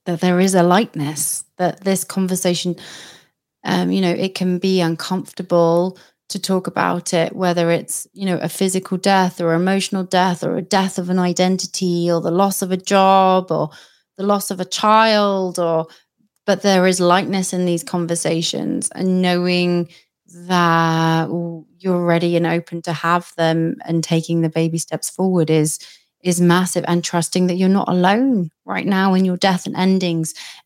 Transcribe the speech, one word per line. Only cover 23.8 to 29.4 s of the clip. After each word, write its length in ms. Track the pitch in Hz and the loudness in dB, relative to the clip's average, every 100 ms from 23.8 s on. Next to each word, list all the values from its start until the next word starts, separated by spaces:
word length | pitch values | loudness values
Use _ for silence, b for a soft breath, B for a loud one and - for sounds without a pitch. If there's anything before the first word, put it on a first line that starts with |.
and 200 | - 170 | -4 -4
taking 360 | 160 165 160 165 | 0 -2 0 0
the 60 | 165 | 0
baby 260 | 165 165 165 | 0 -2 -2
steps 300 | - 156 - | -6 -8 -8
forward 400 | - 190 185 160 | -4 0 2 2
is, 280 | 160 156 - B B B _ | 2 2 -2 B B B _
is 180 | 180 175 | -2 2
massive, 420 | 175 175 185 180 170 | 4 2 0 -2 -2
and 140 | 170 | -2
trusting 440 | 165 175 165 185 180 | -2 -4 -2 0 0
that 80 | |
you're 140 | 180 185 | 0 2
not 200 | 196 - | 2 2
alone 640 | 180 180 208 269 226 160 - - | 2 2 2 2 0 -2 -8 -10
right 200 | 190 - | -4 0
now 280 | 190 190 | 2 2
in 100 | 185 | 2
your 140 | 190 | 2
death 280 | 180 | 2